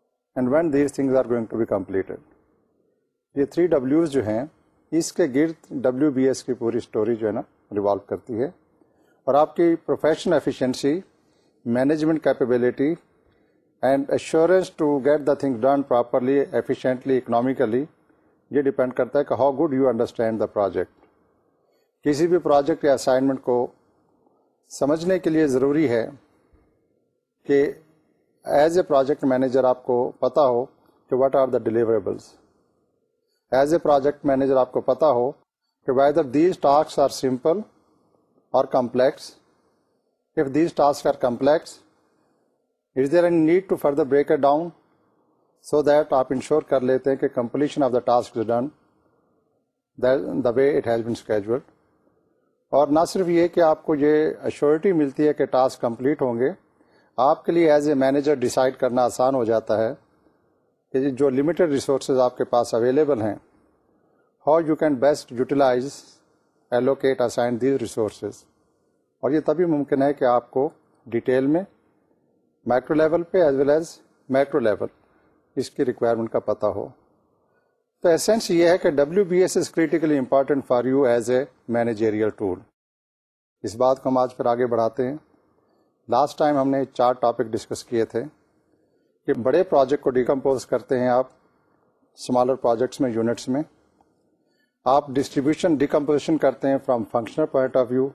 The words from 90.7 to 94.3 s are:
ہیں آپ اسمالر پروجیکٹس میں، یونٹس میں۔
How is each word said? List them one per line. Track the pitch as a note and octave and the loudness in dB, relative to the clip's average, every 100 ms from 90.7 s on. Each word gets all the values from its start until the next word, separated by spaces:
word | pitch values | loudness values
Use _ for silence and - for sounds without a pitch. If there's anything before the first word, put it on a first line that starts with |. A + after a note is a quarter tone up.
| B2 - B2+ | -6 -2 -2
ہیں | B2 | 0
آپ | B2 B2+ _ _ _ _ _ _ _ _ _ | 0 -2 _ _ _ _ _ _ _ _ _
اسمالر | - B2+ B2 B2+ | -4 0 0 0
پروجیکٹس | B2 A#2 B2+ - | 0 0 -2 -2
میں، | C3 | -4
یونٹس | A2+ A2+ A2+ - | -2 -2 -4 -4
میں۔ | C3 D#3+ _ _ _ _ _ _ | -6 -6 _ _ _ _ _ _